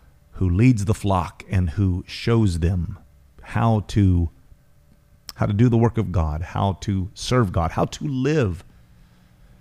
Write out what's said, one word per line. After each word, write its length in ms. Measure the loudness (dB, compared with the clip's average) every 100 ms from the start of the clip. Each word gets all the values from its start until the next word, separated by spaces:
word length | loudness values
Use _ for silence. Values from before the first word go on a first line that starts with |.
| -20 _ _
who 180 | -4 0
leads 360 | 4 4 4 0
the 100 | -2
flock 480 | 0 0 -2 -10 -4
and 220 | 0 0
who 320 | 0 0 -2 -6
shows 520 | -6 0 2 2 2
them 380 | 0 0 -4 -8 -16 -20 _ -20
how 380 | -6 -2 0 0 0
to, 400 | 2 4 4 0 -6 -20 -20 _ _ _ _ _ _ -14 -4
how 100 | -2
to 80 |
do 160 | 2 4
the 80 | 4
work 220 | 2 0
of 120 | -2
God, 300 | -2 -2 -4
how 320 | -6 -2 -2 -2
to 300 | -4 -4 -4
serve 380 | -8 -2 0 0
God, 200 | 0 -2
how 140 | -2 -4
to 220 | -4 -6
live 560 | -2 0 0 0 -2 -12 -20 -20 -20 -20 _ _ _ -20 -20